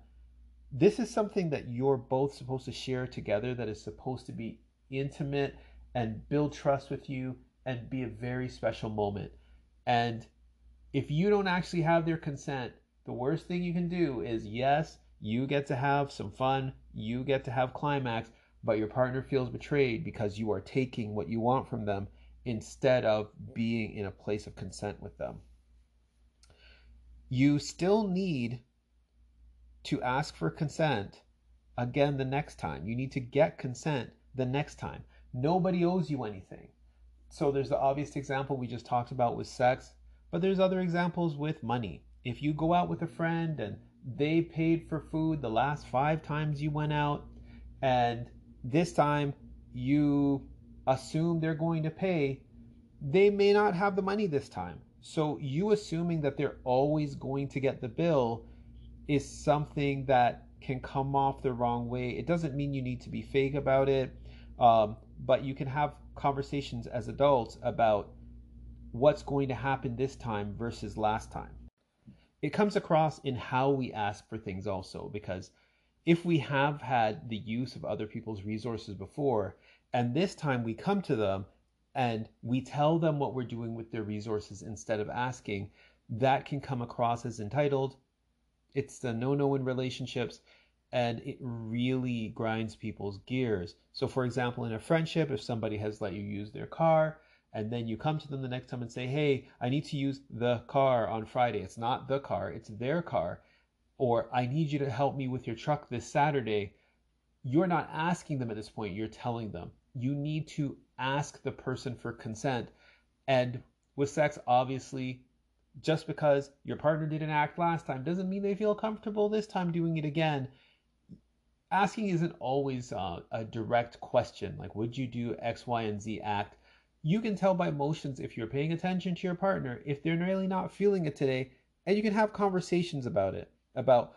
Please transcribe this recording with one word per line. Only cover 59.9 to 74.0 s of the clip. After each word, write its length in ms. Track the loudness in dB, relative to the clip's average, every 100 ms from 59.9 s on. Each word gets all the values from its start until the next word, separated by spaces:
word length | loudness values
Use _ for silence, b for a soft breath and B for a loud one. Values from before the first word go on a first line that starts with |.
| 2 4
that 400 | 6 6 2 -8 -10
can 180 | -4 -4
come 380 | -2 -2 0 2
off 240 | 2 2
the 120 | -2
wrong 360 | 0 2 0 -2
way. 220 | -2 -2
It 160 | -2 0
doesn't 280 | 0 0 -2
mean 180 | -2
you 100 | -2
need 180 | -4 -6
to 80 | -6
be 140 | -8
fake 320 | -2 2 2 0
about 340 | 2 4 6
it, 260 | 4 0 -6 B B B 6
um, 380 | 8 8 6 0 -14 -6
but 240 | 2 2
you 100 | 2
can 140 | -4 -4
have 280 | -2 -2 -4 -18 -2
conversations 720 | 0 0 -2 -4 -4 -6 -6
as 220 | -6 -4
adults 480 | 2 6 6 2 -4
about 520 | -2 4 4 4 0 -12 -18 -20 -20 -18 -18 -16 -12
what's 280 | 4 4 4
going 280 | 2 0 0
to 40 |
happen 440 | -2 -2 -2 -2 -2
this 180 | -4 -4
time 400 | -4 -4 -4 -4
versus 400 | -6 -6 -8 0
last 320 | 0 0 -4
time. 200 | -10 -12 -14 -20 -20 _ _ -20 B B _
It 100 | -2
comes 260 | 2 2 2
across 420 | 2 4 4 0 -4
in 100 | -4
how 360 | -2 2 4
we 200 | 2 0
ask 340 | -2